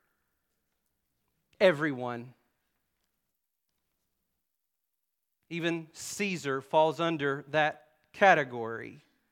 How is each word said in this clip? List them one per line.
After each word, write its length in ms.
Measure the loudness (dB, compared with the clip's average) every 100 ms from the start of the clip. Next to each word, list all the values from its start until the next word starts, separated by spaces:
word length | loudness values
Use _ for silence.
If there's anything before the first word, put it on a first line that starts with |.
| _ _ _ _ _ _ _ _ _ _ _ _ _ _ _ 2
Everyone. 720 | 4 4 -2 -4 -6 -8 -12 -20 _ _ _ _ _ _ _ _ _ _ _ _ _ _ _ _ _ _ _ _ _ _ _ _ _ _ _ _ _ _ -12
Even 380 | -4 -4 -4 -8
Caesar 680 | -16 -12 -6 -4 -4 -4 -6
falls 400 | 0 2 2 2
under 420 | -2 -2 -2 -4 -4
that 380 | 0 0 -2 -16 _ _
category. 880 | 4 6 6 4 -6 -8 -10 -12 -18 -20 _ _